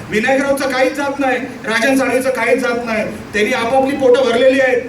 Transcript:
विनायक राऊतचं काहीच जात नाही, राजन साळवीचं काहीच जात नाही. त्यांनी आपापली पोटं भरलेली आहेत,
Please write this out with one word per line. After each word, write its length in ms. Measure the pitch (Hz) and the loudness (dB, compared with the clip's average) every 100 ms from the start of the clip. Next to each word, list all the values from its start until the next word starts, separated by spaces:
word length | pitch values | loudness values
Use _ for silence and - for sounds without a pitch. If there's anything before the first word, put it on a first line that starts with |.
| - | -4
विनायक 320 | 208 240 269 | -2 0 0
राऊतचं 280 | 277 277 269 | 0 -2 -2
काहीच 220 | 254 262 | 0 0
जात 280 | 294 277 269 | 0 -6 -2
नाही, 160 | 262 247 | -2 -2
राजन 600 | - - - 226 269 269 | -6 -10 -4 0 2 2
साळवीचं 320 | 254 254 262 | 2 0 -2
काहीच 280 | 240 233 262 | -2 0 0
जात 200 | 247 240 | 0 -2
नाही. 200 | 233 214 | -4 -4
त्यांनी 480 | - - - 208 233 | -4 -8 -6 -2 0
आपापली 440 | 247 233 269 269 277 | 0 0 2 0 2
पोटं 340 | 262 277 254 | 4 4 4
भरलेली 300 | 233 262 269 | 4 4 4
आहेत, 220 | 262 247 | 2 0